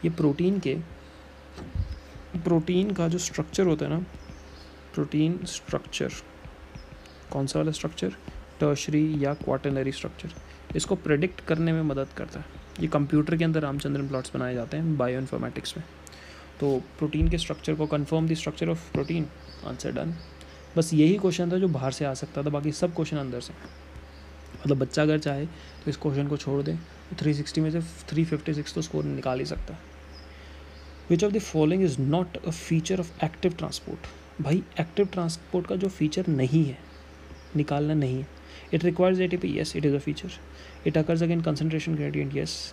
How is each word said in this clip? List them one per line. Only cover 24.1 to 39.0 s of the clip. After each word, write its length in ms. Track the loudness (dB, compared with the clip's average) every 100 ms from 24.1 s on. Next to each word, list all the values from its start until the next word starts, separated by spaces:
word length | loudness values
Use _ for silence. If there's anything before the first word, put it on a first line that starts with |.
| -18 -18 -18 -16 -6
मतलब 240 | 0 2
बच्चा 220 | 2 2
अगर 180 | 4 4
चाहे 260 | 0 -4 -4
तो 440 | -8 -16 -8 -6
इस 80 | -2
question 300 | 0 0 0
को 100 | -2
छोड़ 240 | -2 -2
दे, 100 | 0
तो 420 | -4 -6 -18 -12 -2
थ्री 140 | 2
सिक्सटी 280 | 2 0 0
में 80 | 2
से 100 | 0 -4 -10 -4
थ्री 160 | 0 2
फिफ्टी 280 | 0 -2
सिक्स 200 | -2 -2
तो 80 | -4
score 220 | -2 -2
निकाल 360 | -2 -2 -2 -2
ही 60 | -2
सकता 280 | -4 -6
है। 60 | -10 -14 -18 -18 -18 -18 -18 -18 -18 -18 -18 -18 -18 2
Which 120 | 4
of 100 | 4 2
the 80 | 0
following 400 | 4 4 6 4
is 120 | 4 2
not 260 | 2 0 -4 -6
a 80 | -6
feature 400 | 2 2 2 -2
of 120 | -2 -2
active 340 | -4 2 0 0
transport? 480 | -6 -6 -8 -10 -10 -16 -18 -4
भाई, 220 | 2 2 2 -4
एक्टिव 280 | -2 2 2
ट्रांसपोर्ट 540 | 2 -2 -2 -2 -2 0
का 80 | 0
जो 120 | -2
फीचर 380 | 2 0 2 2
नहीं 380 | 4 6 6 4
है, 120 | 0 -14 -18 -18 -18 -18 -18 -2 0
निकालना 380 | 2 2 4
नहीं 240 | 4 4 0
है। 100 | -4 -12 -18 -18 0
It 100 | 4
requires 360 | 4 6